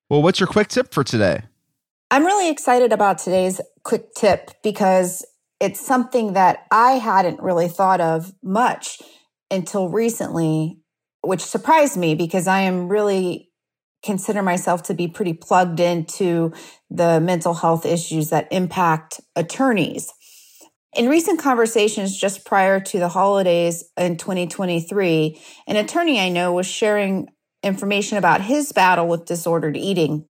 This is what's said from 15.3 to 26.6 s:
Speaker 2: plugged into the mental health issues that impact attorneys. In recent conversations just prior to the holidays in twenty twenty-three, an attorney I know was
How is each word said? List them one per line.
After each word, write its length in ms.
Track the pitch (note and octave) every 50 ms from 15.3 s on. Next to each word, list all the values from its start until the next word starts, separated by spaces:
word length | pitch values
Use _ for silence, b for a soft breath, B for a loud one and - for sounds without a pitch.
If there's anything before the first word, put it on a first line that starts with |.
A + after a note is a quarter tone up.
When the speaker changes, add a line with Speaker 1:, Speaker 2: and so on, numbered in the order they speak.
| D#3+
Speaker 2:
plugged 460 | - - - G3+ F#3 F#3 F3 E3 D#3
into 720 | F3 F3 F3 E3+ D#3+ - - - G3 F3 E3+ E3+ E3 D#3+ E3 B B B B B B _
the 320 | - F3 E3+ E3+ E3 D#3+
mental 320 | E3 F3+ F#3 E3 - F3 E3+
health 320 | E3 F3+ E3 E3 D#3+ -
issues 440 | - E3+ E3+ E3 - D#3+ D#3+ D3+ D#3
that 180 | E3+ D3+ - -
impact 680 | - F#3+ F#3 E3+ - F#3 F3 E3+ D#3+ D#3+ - _ - - - _ _
attorneys. 760 | E3+ E3 - - - C4+ C4 A3+ F#3 C#3+ - - - - - - b b b b b b b b b b b b _ _ _ -
In 120 | A#3 A#3 B3+
recent 300 | D4+ E4+ D#4+ G#4+ F4 D#4
conversations 800 | - C#4 B3 A#3 A3+ A3 - A3+ G#3 A3+ - A3 F#3+ G3 F#3+ -
just 260 | F#3+ G3+ G3 - -
prior 340 | - G#3+ G3+ F#3+ F#3+ G3 F#3+
to 180 | F#3+ - - F#3
the 80 | F3
holidays 760 | F3 E3+ F#3+ G3 G3+ G3+ G3 F#3+ F3+ E3+ E3+ E3+ E3+ E3 - - - _
in 200 | - F3+ F3 E3+
twenty 280 | E3 - G3+ F#3 F3+ F3
twenty-three, 960 | D#3+ - - F#3+ F3+ F3 E3+ E3 - G3 G3+ F#3+ E3+ D#3+ D#3+ D#3 D#3 D#3 B B B B B B
an 100 | - G#3
attorney 420 | G#3 G#3+ - - F4 F4 D#4+ C4+ G#3
I 100 | F#3 F3+
know 240 | F3+ F3 F3+ F3+ F3
was 140 | F3+